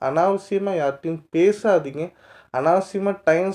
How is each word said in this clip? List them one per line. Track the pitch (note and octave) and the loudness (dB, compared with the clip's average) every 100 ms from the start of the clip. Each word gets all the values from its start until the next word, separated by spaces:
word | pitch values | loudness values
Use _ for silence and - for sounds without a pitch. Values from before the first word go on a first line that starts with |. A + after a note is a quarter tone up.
அனாவசியமா | C3+ D3+ F#3 G3 - G3 G3+ | -4 0 0 0 -4 -4 -2
யார்கிட்டயும் | F3+ C#3+ C#3 E3 E3 - | -2 -2 -4 -6 -8 -4
பேசாதீங்க. | E3 F#3 G#3 A3 F3+ C#3+ C3+ F3 - - - _ B2+ | 2 2 2 2 0 0 -8 -10 -12 -20 -20 _ -2
அனாவசியமா | D3+ F#3 F#3 G3+ G3 G3 | 2 2 0 -4 -4 0
டைம் | - E3 F#3+ | 2 2 0